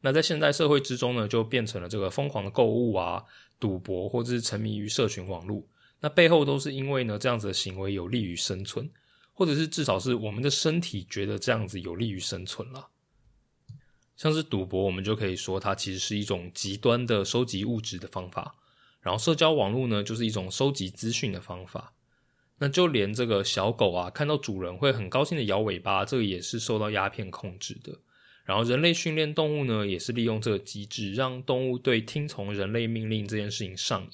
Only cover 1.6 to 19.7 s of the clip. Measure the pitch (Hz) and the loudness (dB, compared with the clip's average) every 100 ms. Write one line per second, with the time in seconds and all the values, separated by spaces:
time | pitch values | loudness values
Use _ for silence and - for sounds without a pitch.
1.6 | 110 101 87 107 95 113 143 110 98 - | -2 -6 -6 -2 -2 -2 -2 -2 -2 4
2.6 | 117 110 123 95 87 87 - - - _ | 4 6 2 2 0 -4 -8 -20 -20 _
3.6 | 107 92 87 92 98 123 117 123 117 104 | -2 -2 -4 -4 -2 -2 0 -2 -2 -2
4.6 | 110 107 104 - 110 98 92 90 90 107 | -4 -4 -4 0 0 0 -6 -8 -6 -8
5.6 | - _ _ _ 151 147 165 165 139 139 | -8 _ _ _ 2 6 8 8 6 2
6.6 | 143 135 135 135 120 104 127 120 104 92 | -2 -4 -2 0 0 0 0 2 0 -2
7.6 | 98 95 95 98 87 120 98 85 - 92 | -4 -4 -4 -2 -2 -2 -2 -2 -4 -4
8.6 | 104 - 143 _ _ _ _ - 180 143 | -4 -6 -8 _ _ _ _ 0 2 2
9.6 | 160 165 143 95 120 120 110 104 139 - | 0 0 2 2 2 0 -2 -2 0 2
10.6 | 156 165 170 101 - - 101 101 110 113 | 2 0 -2 -6 -6 -4 -4 -2 0 0
11.6 | 98 98 87 85 117 95 - 95 92 - | 0 -6 -8 -4 -4 -4 -6 -6 -8 -10
12.6 | 113 131 - _ _ _ _ _ _ _ | -10 -12 -20 _ _ _ _ _ _ _
13.6 | _ - _ _ _ - 156 156 151 101 | _ -20 _ _ _ -4 0 0 0 -2
14.6 | 92 92 98 92 95 110 101 90 - 95 | -2 0 0 0 -2 0 0 -2 -4 -2
15.6 | 101 95 - 95 - 104 101 92 87 - | 0 -2 -4 -4 -4 -2 -2 -4 -4 -8
16.6 | 101 98 120 120 120 110 98 123 123 98 | -6 0 2 2 2 0 2 0 0 -2
17.6 | 104 117 110 92 87 95 90 - - - | -2 -2 -4 -10 -8 -10 -8 -8 -10 -16
18.6 | _ _ _ _ 92 101 135 151 160 156 | _ _ _ _ -2 0 2 4 4 4
19.6 | 98 | 2